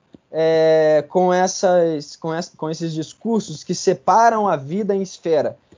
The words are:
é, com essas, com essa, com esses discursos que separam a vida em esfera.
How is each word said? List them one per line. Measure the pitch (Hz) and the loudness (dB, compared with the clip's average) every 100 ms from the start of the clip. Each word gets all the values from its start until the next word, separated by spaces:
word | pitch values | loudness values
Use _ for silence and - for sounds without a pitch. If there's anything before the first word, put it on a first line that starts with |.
| _ - _ | _ -20 _
é, | 156 160 160 160 160 156 156 - | -2 2 4 4 4 4 2 0
com | 185 180 | 0 2
essas, | 180 185 - 190 180 165 156 143 - | 2 0 0 2 2 2 -2 -8 -12
com | 165 | -8
essa, | 160 180 - | -6 -8 -8
com | 156 | -8
esses | 165 165 | -6 -6
discursos | 156 170 - 220 226 165 156 - | -6 -10 -8 -4 -4 -4 -12 -8
que | 175 | -4
separam | - 180 - 196 233 226 202 | -2 -2 2 4 4 2 -2
a | 156 | -2
vida | 135 185 202 196 | -4 -6 -4 -4
em | |
esfera. | 190 - 170 156 107 - _ | -6 -8 -2 0 -2 -6 _